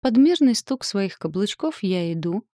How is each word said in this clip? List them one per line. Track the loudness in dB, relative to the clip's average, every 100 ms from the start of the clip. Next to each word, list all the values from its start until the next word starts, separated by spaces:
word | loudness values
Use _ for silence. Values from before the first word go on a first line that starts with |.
Под | 2 4
мирный | 4 6 4
стук | 2 -4 -8
своих | -4 -4 -4 -6
каблучков | -8 -4 -4 -4 -6 -4
я | -4 -2 -2
иду. | -4 -4 -6 -8